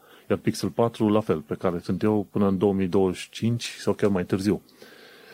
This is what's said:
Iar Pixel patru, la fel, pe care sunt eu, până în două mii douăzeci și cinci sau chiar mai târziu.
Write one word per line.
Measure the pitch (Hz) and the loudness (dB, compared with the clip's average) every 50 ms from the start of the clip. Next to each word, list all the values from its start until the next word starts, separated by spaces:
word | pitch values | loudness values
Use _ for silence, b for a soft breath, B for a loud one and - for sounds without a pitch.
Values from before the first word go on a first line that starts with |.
| b b b b b - | b b b b b -4
Iar | 101 - | -4 -2
Pixel | - 110 - - - 92 | 0 -4 -4 -2 -4 -4
patru, | - - 117 113 - - 110 104 | 0 0 0 0 2 2 2 2
la | 104 107 | 4 2
fel, | 107 - 90 78 | 2 0 -2 -2
pe | - - 92 | -2 -6 -8
care | - - 92 85 85 | -4 -2 -2 -2 -2
sunt | - - 95 82 - | -4 -4 -4 0 0
eu, | 107 107 107 92 - | 0 0 0 -2 -2
până | - 101 104 | -2 0 2
în | 98 98 | 2 2
două | 90 104 101 95 | 2 2 2 2
mii | 95 95 | 2 0
douăzeci | 90 92 98 95 92 87 - | 0 2 2 2 2 0 -4
și | - - | -10 -14
cinci | - - - 117 120 117 - - - - | -10 -4 -2 -2 -2 -2 -4 -10 -12 -6
sau | - 104 98 | -4 -4 -2
chiar | - 110 104 | 0 0 0
mai | 101 92 90 | 0 0 0
târziu. | - 110 95 95 104 87 78 - B B B B B B B B B B B B B | -2 -2 0 0 0 0 0 -4 B B B B B B B B B B B B B